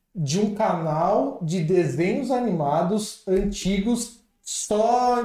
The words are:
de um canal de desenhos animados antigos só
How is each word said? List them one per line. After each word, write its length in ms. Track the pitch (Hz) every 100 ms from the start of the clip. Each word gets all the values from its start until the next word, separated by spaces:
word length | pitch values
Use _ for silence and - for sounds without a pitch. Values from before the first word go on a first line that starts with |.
| _
de 240 | 190 139 180
um 160 | 214
canal 840 | 202 208 170 160 156 180 247 277 -
de 180 | 160 185
desenhos 640 | 156 180 151 131 185 269 254
animados 960 | 254 233 165 143 156 180 208 214 - 190
antigos 960 | 190 202 - 180 202 220 240 - - _ _
só 840 | - - - 208 226 247 247 240